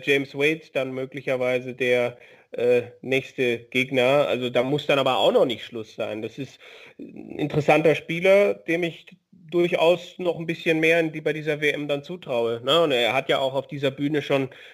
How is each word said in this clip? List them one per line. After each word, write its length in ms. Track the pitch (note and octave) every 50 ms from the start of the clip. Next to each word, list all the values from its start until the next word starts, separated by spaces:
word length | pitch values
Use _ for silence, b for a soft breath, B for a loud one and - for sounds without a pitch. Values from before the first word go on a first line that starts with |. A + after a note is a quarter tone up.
| -
James 320 | D3 C#3 C#3 C3+ C3 -
Wade 260 | C#3 C#3+ D3+ D#3+ D#3+ - - -
dann 200 | C#3+ C3 C3 C3
möglicherweise 800 | B2+ C3+ C3+ - C#3 - D3 C3 B2+ B2+ B2+ B2+ B2+ B2+ C3 B2
der, 440 | - C3 B2 B2 B2 A#2+ A2+ B B B B B B B B
äh, 320 | - - A#2 B2 B2 B2 A#2 A2+ - -
nächste 560 | - B2 C3 C3 C3 - - - B2+ B2 A#2
Gegner. 680 | A2+ A#2+ - - B2+ B2+ C#3+ C#3 B2+ B2 B2+ C#3 D3 C#3+
Also 240 | - G#2 B2 B2+ A#2+
da 100 | B2 B2
muss 240 | B2 C3 D3 D3 -
dann 140 | - D3 C#3
aber 180 | C3+ C3+ B2+
auch 140 | G2+ G#2+ F3
noch 140 | A#3 A#3 F3
nicht 200 | C3+ A2 G#2 -
Schluss 300 | - - A2+ G#2+ - -
sein. 260 | - A2 G#2+ G#2+ A2
Das 160 | A2 A2 -
ist 220 | - C3+ - - B B B B B B B B -
ein 400 | - - - - - - - -
interessanter 560 | D3+ C#3+ - D3+ C#3+ - D3+ D#3 E3 E3 C#3+
Spieler, 580 | - - - E3 E3+ F3 F#3+ G3 G3+ G3+ G3+ G3
dem 300 | G3+ - - E3 E3+ F3
ich 340 | E3 D#3 - - - - _ _ _ - - - D#3
durchaus 680 | E3+ F3 F3 F3 F3 - D#3+ E3 F3+ F3 F3 - -
noch 220 | - F3+ F3 D#3+ E3
ein 60 | E3+
bisschen 340 | D#3+ E3 - - E3+ D#3 D#3+
mehr 200 | D#3+ D#3+ E3 E3+
in 120 | E3 D#3+
die, 80 | D#3 D#3
bei 140 | D#3 D3+ D3+
dieser 260 | D#3 D3+ D#3 D3+ D3
W 120 | D3+ D3
M 180 | - D3 D3 D3
dann 140 | C#3+ C#3+ C#3
zutraue, 580 | - F3+ F3+ - D3+ B2+ A#2 A#2 A#2 A#2 A#2 B2
ne? 200 | C3+ D3 E3+ E3+
Und 80 | D#3
er 220 | C3 A#2+ A#2+ G#2+ A#2
hat 140 | C#3 -
ja 120 | - D3+ C#3
auch 140 | C3+ C3 C3
auf 140 | C#3 C3
dieser 240 | - - C#3 C#3 C3+
Bühne 300 | C3+ - C#3+ C#3+ D3+ C#3+
schon, 280 | C#3 - C#3+ C#3 C3+ B2+ B B B B